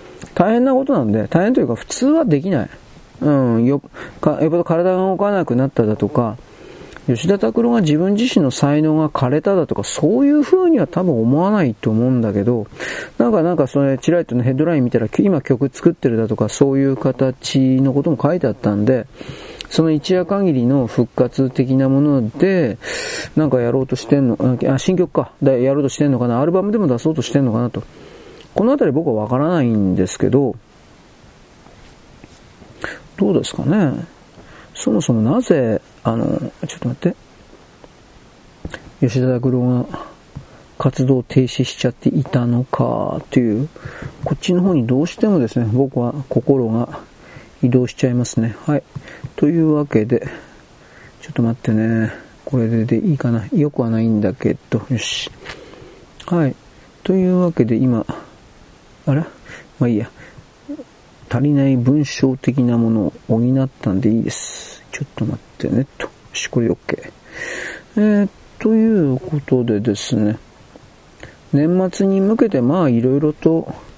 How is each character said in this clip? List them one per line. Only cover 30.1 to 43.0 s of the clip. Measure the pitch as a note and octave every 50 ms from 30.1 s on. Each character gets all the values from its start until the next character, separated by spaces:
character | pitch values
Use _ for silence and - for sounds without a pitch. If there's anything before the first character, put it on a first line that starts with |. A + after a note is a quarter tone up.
| - -
け | - -
ど、 | B2 C#3+ C#3 A#2 - - - _ - - - - - - - - - - - - - - - - - - - - - - - - - - - - - - - - - - - - - - - - - - - - - - - - -
ど | - G3 G#3
う | F3
で | -
す | - - -
か | - -
ね。 | C3+ F#3 G#3+ F3 C3 - - E3+ - - - - - - - - - - - - - -
そ | - - -
も | A3 F#3+
そ | C#3+ -
も | A#2+ A2
な | G#2+ A#2+ F3+ B3+
ぜ、 | B3 - E3+ C#3 B2 A2+ G#2 - - - - -
あ | - - A2+
の、 | A#2 - - - - - - - - -
ち | - -
ょ |
っ | -
と | - A#2+
待 | B2+ - - F3
っ |
て。 | - - - - - - - - - - - - - - - - - - - - - - - - - - - - - - - - - - - - - -
吉 | C3+ A#2+ G2+ C3
田 | B2+ B2+
拓 | B2+ A#2 B2+ B2+
郎 | B2 B2
が | B2 B2 B2 B2 - - - - - - - - - - - - - - - - - - - -
活 | - C3+ - - C3
動 | C3 C3+ B2
停 | - - - C3+
止 | B2+ A#2+ - -
し | B2 - -
ち | - -
ゃ | B2
っ |
て | - - - -
い | - D3 C3
た | - - B2+ A#2+
の | A#2+ A#2+ B2 B2+
か | - - - C3 B2 A#2+ A2